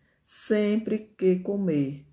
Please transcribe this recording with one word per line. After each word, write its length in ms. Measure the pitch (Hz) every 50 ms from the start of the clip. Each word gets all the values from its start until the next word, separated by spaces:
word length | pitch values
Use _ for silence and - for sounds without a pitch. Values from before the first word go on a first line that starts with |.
| _ _ _ _ _
sempre 880 | - - - - - 214 214 208 208 214 220 220 - 220 214 - - _ -
que 220 | 196 185 180 185
comer. 680 | 185 196 202 202 196 175 151 143 139 135 143 143 - -